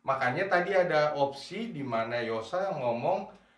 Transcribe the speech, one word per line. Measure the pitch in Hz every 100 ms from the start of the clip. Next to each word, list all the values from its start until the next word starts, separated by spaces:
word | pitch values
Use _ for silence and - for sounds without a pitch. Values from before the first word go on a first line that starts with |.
Makanya | 139 131 127 139 190
tadi | 180 180
ada | 190 170 151 151
opsi | 147 139 135 - 196 233
di | 160
mana | 131 113 113 120
Yosa | 113 113 - 180 190
ngomong, | 151 123 117 151 202 - - _